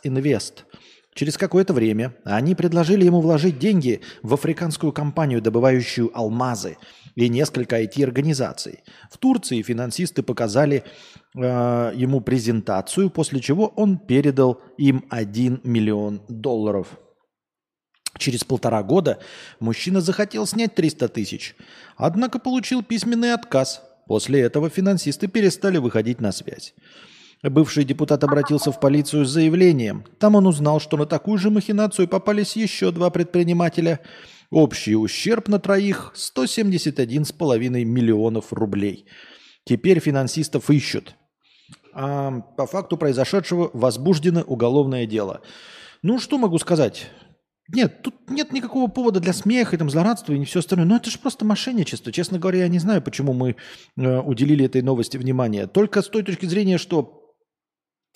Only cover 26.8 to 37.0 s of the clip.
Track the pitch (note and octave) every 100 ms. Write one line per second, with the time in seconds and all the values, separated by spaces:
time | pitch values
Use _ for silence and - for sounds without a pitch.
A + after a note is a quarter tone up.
26.8 | _ - - - - _ D3 C#3 D#3 D3+
27.8 | C3+ C#3 C#3+ C#3+ C#3+ C#3+ C#3+ D3+ D3 C3+
28.8 | C#3 D3 C#3+ D3+ C3+ D#3 D#3+ E3+ F3+ D3
29.8 | A2 - - _ G#3+ G#3 F#3+ D3+ D3 D3+
30.8 | - D3+ D3 D#3 - G#3+ G3+ G#3+ - G#3
31.8 | G#3+ - F3 F#3+ G#3 G#3 G3+ A3 G#3+ -
32.8 | F#3 E3+ F3 E3+ E3+ F3+ E3+ F3 E3+ E3
33.8 | E3 D3+ - - - - _ D#3+ D3 -
34.8 | - A2 A2 - F#3 A3+ G#3+ G3+ F#3+ G3
35.8 | G3+ F#3 - - - - B3+ - G#3 F3
36.8 | D#3 C#3